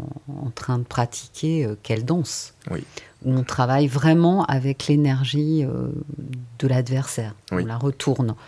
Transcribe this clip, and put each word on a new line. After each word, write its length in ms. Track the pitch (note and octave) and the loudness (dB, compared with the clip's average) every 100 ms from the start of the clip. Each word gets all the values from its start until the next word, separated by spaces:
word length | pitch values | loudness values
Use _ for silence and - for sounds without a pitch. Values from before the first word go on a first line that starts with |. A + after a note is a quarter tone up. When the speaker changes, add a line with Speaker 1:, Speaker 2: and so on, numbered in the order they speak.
| C3 C3 - | -10 -12 -12
Speaker 1:
en 220 | C#3 C3 | -8 -8
train 260 | - - B2 | -6 -4 -2
de 60 | |
pratiquer, 840 | A#2+ - A#2+ - - - D#3 E3 A#2 | -2 -2 -2 -4 -16 -6 -2 0 -2
euh, 100 | G#2 | -4
qu'elles 240 | - A2+ B2+ | -4 -2 0
dansent. 500 | F3 C3+ - - - - | 0 -2 -6 -12 -14 -8
Speaker 2:
Oui. 140 | - - - - _ C3 | -8 -8 -14 -20 _ 0
Speaker 1:
Où 80 | C3 | 0
on 60 | |
travaille 440 | B2+ - B2 C3+ D3 | 0 0 2 4 2
vraiment 560 | C3 D#3 E3 E3+ G3 E3 | 4 4 6 6 4 2
avec 420 | C3+ C3+ C3+ - | 0 0 -2 2
l'énergie, 760 | D3 D3 C3 C3 C#3+ D3+ D#3+ | 4 4 2 0 0 2 2
euh, 240 | C3 B2+ B2+ - C#3+ C#3 C#3+ B2 - - | 0 -2 -4 -6 -8 -10 -10 -10 -12 -4
de 80 | C3+ | 2
l'adversaire. 680 | B2+ A#2+ C3 C3 - A2 - - | 2 2 0 -2 -4 -6 -10 -6
Speaker 2:
Oui. 100 | F#2 | -4
Speaker 1:
On 20 | A2+ | -2
la 120 | A#2 | -2
retourne. 580 | C#3 C3+ - B2+ A#2 G#2 | -2 -2 0 0 0 -2